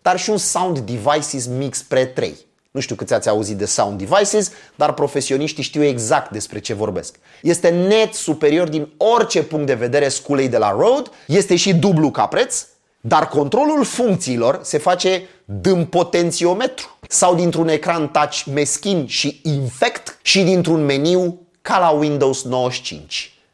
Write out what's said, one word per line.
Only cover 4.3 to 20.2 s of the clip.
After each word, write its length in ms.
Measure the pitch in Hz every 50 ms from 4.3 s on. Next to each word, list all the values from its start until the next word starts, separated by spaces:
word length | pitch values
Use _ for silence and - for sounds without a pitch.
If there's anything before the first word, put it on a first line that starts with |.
| - 214 196 - - - - - _
dar 180 | - 147 147 139
profesioniștii 720 | - 143 139 - 143 127 - 135 135 147 147 151 - 127
știu 200 | - - 151 147
exact 480 | 143 127 120 110 110 156 139 - -
despre 280 | 101 107 - - - 104
ce 140 | - - 113
vorbesc. 420 | 98 107 104 92 90 78 - _ _ _ _ - -
Este 280 | - 156 170 170 - 170
net 440 | 170 175 180 190 214 220 220 214 -
superior 560 | - - - 147 - 156 143 147 175 180 156
din 240 | 151 156 147 - _
orice 460 | _ 185 220 233 240 226 - - 180 147
punct 220 | - 160 156 147
de 80 | 135 131
vedere 340 | 107 120 120 139 147 143
sculei 400 | 135 135 - - - 143 135 135
de 100 | 127 117
la 140 | 113 110 104
Rode, 380 | 98 110 170 226 262 294 - - - - -
este 280 | - 147 202 190 - 180
și 180 | 170 - 196 180
dublu 380 | 170 135 208 180 156 156 135
ca 140 | - - 107
preț, 400 | - - 185 262 - - - - _ _ _ _ _ _ _
dar 260 | - 113 170 156 160
controlul 560 | 156 - 151 147 139 - 240 294 302 311 294 233
funcțiilor 760 | - - - 247 226 185 175 - 131 123 120 117 123 147 185 -
se 140 | - -
face 500 | 147 - 180 180 180 - 185 185 180 180 - - _ _
din 400 | - 101 98 87 196 190 175 165
potențiometru 1120 | - - 180 170 175 - 175 175 170 160 - 165 175 185 202 247 247 247 - - - - _ -
sau 280 | - - - 190 180 180
dintr-un 320 | 170 175 170 - 165 165
ecran 400 | 160 156 151 - 180 170 165 151
touch 360 | 147 - 156 147 147 - - - - 139
meschin 540 | 147 147 139 - - - 202 196 170 135
și 320 | 110 - - - 143 143 - _
infect 760 | 160 147 143 135 120 - - 226 240 - - - - - _